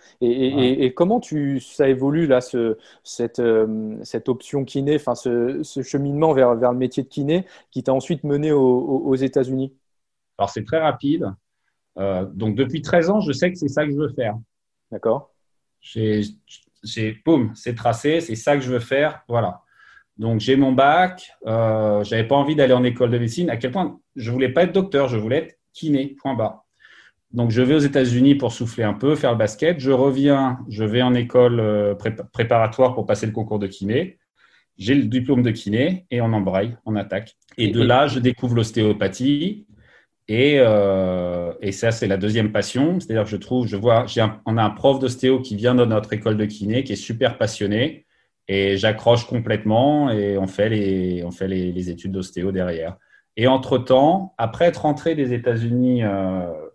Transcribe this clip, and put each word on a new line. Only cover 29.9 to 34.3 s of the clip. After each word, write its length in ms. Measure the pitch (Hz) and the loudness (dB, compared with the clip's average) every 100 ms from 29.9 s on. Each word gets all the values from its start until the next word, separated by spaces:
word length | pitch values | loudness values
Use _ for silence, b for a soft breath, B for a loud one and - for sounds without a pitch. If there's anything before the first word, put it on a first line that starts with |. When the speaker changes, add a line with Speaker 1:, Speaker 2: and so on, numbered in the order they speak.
Speaker 2:
reviens, 680 | 131 139 131 143 139 131 123 - | 4 4 4 2 2 0 -4 -8
je 140 | 104 | -4
vais 180 | 107 120 | 0 2
en 140 | 127 | 2
école, 460 | 123 120 123 123 117 | 2 2 4 4 4
euh, 340 | 107 104 104 | 2 2 0
prépa-, 300 | 101 110 110 | -2 -4 -6
préparatoire 680 | - - 117 117 110 - 127 | -8 -4 2 2 2 2 2
pour 140 | 127 98 | 0 -2
passer 180 | 104 | -2
le 60 | 110 | -2
concours 300 | 110 98 107 | -4 -4 -4
de 80 | 98 | -6
kiné. 500 | - 98 123 185 - _ | -6 -2 -2 -4 -10 _